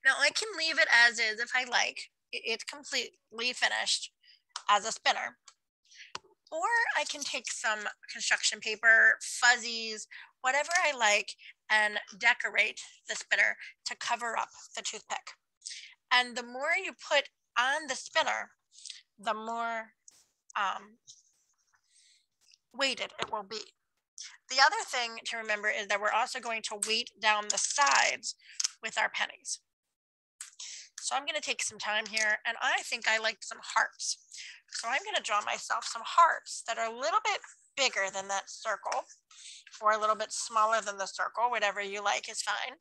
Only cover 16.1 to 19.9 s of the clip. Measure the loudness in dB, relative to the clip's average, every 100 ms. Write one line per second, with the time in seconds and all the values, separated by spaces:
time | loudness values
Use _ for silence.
16.1 | 2 2 -6 -8 -6 -2 -2 -4 -12 2
17.1 | 2 2 _ _ 0 2 0 -4 -8 -2
18.1 | 0 0 -2 -6 _ _ -20 -18 -18 _
19.1 | _ -6 -4 -4 -4 -4 -6 -10